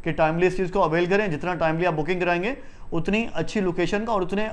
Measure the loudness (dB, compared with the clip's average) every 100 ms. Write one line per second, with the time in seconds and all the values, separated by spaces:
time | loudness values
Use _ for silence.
0 | -4 2 2 4 2 2 0 2 2 2
1 | 2 2 2 -2 -4 0 0 2 0 0
2 | -2 0 2 0 0 -6 -10 -14 -4 -2
3 | 0 0 0 -4 -2 0 0 0 0 0
4 | 0 -2 0 -2 -4